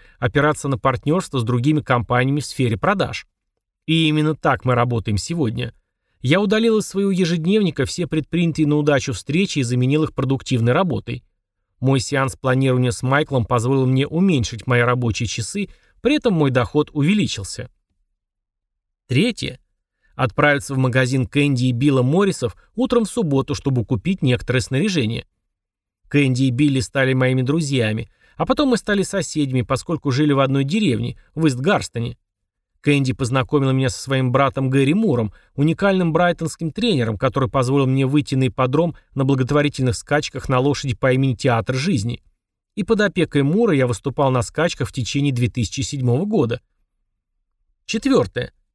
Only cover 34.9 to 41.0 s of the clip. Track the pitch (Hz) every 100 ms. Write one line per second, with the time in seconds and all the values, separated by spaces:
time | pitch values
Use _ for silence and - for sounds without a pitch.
34.9 | 196 220 117 107 - _ - 151 160 202
35.9 | 190 165 165 175 175 165 - 160 208 233
36.9 | 147 113 104 135 135 127 139 123 139 131
37.9 | 135 131 147 139 135 127 - 127 147 170
38.9 | - _ 135 135 135 127 147 147 - 127
39.9 | - - 147 - 131 - 127 143 139 139
40.9 | -